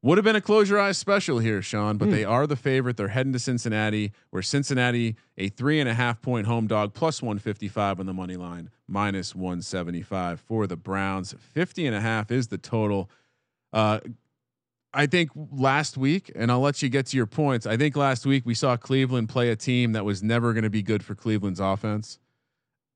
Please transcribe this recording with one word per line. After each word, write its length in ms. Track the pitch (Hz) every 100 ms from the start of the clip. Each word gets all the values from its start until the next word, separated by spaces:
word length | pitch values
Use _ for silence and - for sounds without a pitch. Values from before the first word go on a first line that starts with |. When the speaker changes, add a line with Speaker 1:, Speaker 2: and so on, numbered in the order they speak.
Speaker 1:
Would 160 | 127 185
have 60 |
been 100 | 214
a 60 | 214
close 280 | - 214 202
your 120 | 202
eyes 180 | 202 196
special 400 | - 202 - 123
here, 240 | 113 104
Sean, 340 | 95 107 104 107
but 100 | 214
Speaker 2:
Hmm. 40 |
Speaker 1:
they 140 | 170
are 240 | 101 117 147
the 80 | 143
favorite. 400 | 143 135 123 120
They're 100 | 98
heading 260 | 117 135
to 40 | 127
Cincinnati, 720 | 123 123 120 110 107 107 107 - _
where 120 | 95
Cincinnati, 720 | 92 143 135 131 123 120 117 110 _ -
a 120 | 98
three 300 | - 139 151
and 100 | 131
a 60 |
half 260 | 113 123 113
point 280 | - 120 104
home 180 | 117 110
dog, 280 | 107 104
plus 280 | - 160 147
one 160 | 120 101
fifty-five 600 | 110 101 101 107 101 95
on 60 | 95
the 60 |
money 220 | 92 90 90
line, 340 | 90 87 85 _ -
minus 440 | 101 104 98 90
one 280 | 92 92 90
seventy-five 760 | 87 92 87 87 92 95 90 85
for 260 | _ 113 101
the 100 | 87
Browns. 600 | - 95 98 95 90 -
Fifty 480 | _ - 180 - 151
and 80 |
a 60 | 107
half 320 | 113 113 104
is 160 | 123 120
the 100 | 92
total. 520 | - 117 107 101 95 _ _ _ _ _ _
Uh, 280 | 110 107 107 - 117 _ _ _ _ _ _ _
I 100 | 131 147
think 240 | 180 165 - 151
last 460 | 139 131 139 151 -
week, 340 | 135 180 -
and 160 | - 117
I'll 100 | 123
let 200 | 139 139
you 80 | 135
get 160 | 135 127
to 100 | 131
your 100 | 110
points. 400 | - 147 123 110
I 100 | 113
think 180 | 151
last 300 | 143 139 127
week 220 | 135 135 120
we 80 |
saw 220 | 113 139 120
Cleveland 500 | - 135 131 127 110
play 220 | 127 120
a 60 | 107
team 360 | - 123 120
that 100 | 110
was 180 | 104 95
never 320 | 104 117 117
gonna 160 | 113 110
be 120 | 107
good 220 | 101 107
for 100 | -
Cleveland's 460 | 101 113 107 98 90
offense. 580 | 95 98 110 107 107 - _ _ _ _ _ _ _